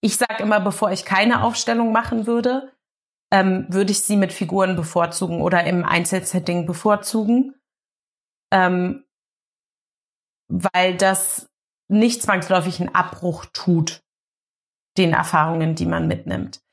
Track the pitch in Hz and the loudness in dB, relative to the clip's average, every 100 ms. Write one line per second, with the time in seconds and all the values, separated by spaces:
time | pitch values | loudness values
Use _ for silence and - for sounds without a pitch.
0 | 220 - 247 214 208 214 196 196 214 190 | 0 0 -2 -2 0 2 2 -2 -2 -4
1 | - 190 214 240 233 233 - 233 233 220 | -2 0 2 2 0 -2 -2 0 2 0
2 | 233 226 220 233 233 254 269 _ _ _ | 0 -4 -2 0 0 -2 -6 _ _ _
3 | _ _ _ 196 190 185 165 180 196 202 | _ _ _ 2 2 0 -2 -2 0 0
4 | - 208 190 - 175 185 190 180 160 - | 2 2 2 -2 -4 0 0 0 -2 -2
5 | 170 - 185 165 156 175 170 180 170 175 | -2 -2 -4 -2 0 0 0 0 0 0
6 | 170 190 185 180 170 175 165 170 214 208 | 0 -2 -2 -4 -2 -4 -4 -2 0 0
7 | 202 220 214 240 277 - _ _ _ _ | 0 -2 2 2 2 -4 _ _ _ _
8 | _ _ _ _ _ 196 185 180 180 - | _ _ _ _ _ 2 2 2 -2 -4
9 | _ _ _ _ _ _ _ _ _ _ | _ _ _ _ _ _ _ _ _ _
10 | _ _ _ _ _ 180 185 180 185 175 | _ _ _ _ _ -4 -2 0 0 2
11 | 190 190 - - - _ _ _ _ 208 | 2 2 0 -2 -6 _ _ _ _ 4
12 | 233 233 - 190 160 185 170 175 180 - | 4 2 0 -2 2 0 0 -4 -2 0
13 | 180 - 180 165 - - - 170 160 - | -2 -4 -6 -6 -10 -6 0 2 2 -4
14 | _ _ _ _ _ _ _ _ _ - | _ _ _ _ _ _ _ _ _ 0
15 | 180 160 165 165 156 165 160 160 165 165 | 2 2 2 0 0 0 -2 -2 -2 -2
16 | 165 - - - - - _ | -2 -4 -6 -8 -8 -12 _